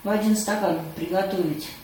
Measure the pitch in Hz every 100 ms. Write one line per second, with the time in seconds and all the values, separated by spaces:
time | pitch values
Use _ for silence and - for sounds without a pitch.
0 | 196 214 220 214 - 208 196 165 - -
1 | 165 190 196 190 160 147 - -